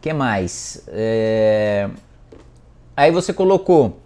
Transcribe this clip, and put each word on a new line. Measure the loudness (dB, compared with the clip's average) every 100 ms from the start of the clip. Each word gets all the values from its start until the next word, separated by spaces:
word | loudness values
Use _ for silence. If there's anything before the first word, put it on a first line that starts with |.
Que | -6
mais? | -4 -2 -2 -4 -8 -14 -16 -14
É... | -6 -2 -2 0 2 2 2 0 -2 -4 -8 _ _ -20 -20 -20 -20 -20 -20 -14 2
Aí | 2
você | 2 -4
colocou | 0 2 2 4 4 4 -2